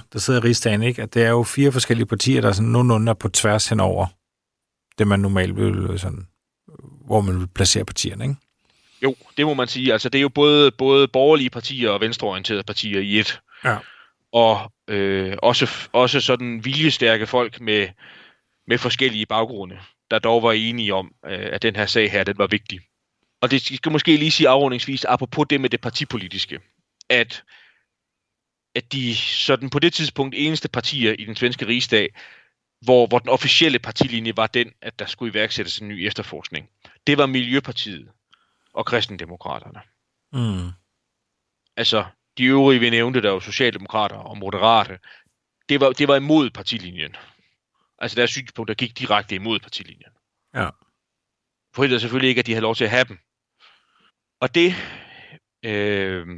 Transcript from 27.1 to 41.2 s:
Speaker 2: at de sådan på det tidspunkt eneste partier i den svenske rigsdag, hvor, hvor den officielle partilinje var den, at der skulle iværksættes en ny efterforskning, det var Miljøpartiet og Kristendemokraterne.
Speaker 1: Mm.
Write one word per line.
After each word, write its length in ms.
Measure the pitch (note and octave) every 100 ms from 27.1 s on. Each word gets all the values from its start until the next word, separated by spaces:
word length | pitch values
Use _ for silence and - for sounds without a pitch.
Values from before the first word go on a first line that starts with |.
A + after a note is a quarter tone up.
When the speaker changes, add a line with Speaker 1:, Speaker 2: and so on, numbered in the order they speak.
| B2 A#2+ - - - _ _ _ _ _ _ _ _ _ _ _ B2
Speaker 2:
at 160 | A#2+
de 240 | C#3 B2 A2
sådan 540 | - - - C3 C3
på 100 | C#3+
det 140 | E3
tidspunkt 420 | - D3+ - C3+ B2+
eneste 320 | D3+ D#3 -
partier 460 | A#2+ - C#3 A2+ A2
i 60 | G#2+
den 100 | A2
svenske 320 | B2 B2 G#2
rigsdag, 420 | A#2+ - A2 F#2+ - - - _ _ _ _
hvor, 260 | A2+ B2+ A#2
hvor 120 | B2
den 100 | A#2+
officielle 500 | B2+ C3 - E3 B2
partilinje 580 | A#2 - C3 A#2 A2+ A2
var 100 | A2
den, 260 | A#2+ A#2 -
at 180 | A#2 -
der 60 | G#2
skulle 260 | - A#2+
iværksættes 480 | G#2 A2 - F#2+ -
en 80 | G#2
ny 200 | G2+ G2+
efterforskning, 600 | - G#2 D2+ - D#2+ - _ - _ -
det 100 | C#3+
var 80 | C3+
Miljøpartiet 840 | C3 A#2+ C3+ C3 A#2 G#2+ E2+ - _ _ _ _ _ _
og 120 | - -
Kristendemokraterne. 960 | A#2+ G2 G2 E2 F2+ - A#1 - - - _ _ _ _
Speaker 1:
Mm. 360 | C3+ A#2 F#2+ F2 F2+ _ _ _ _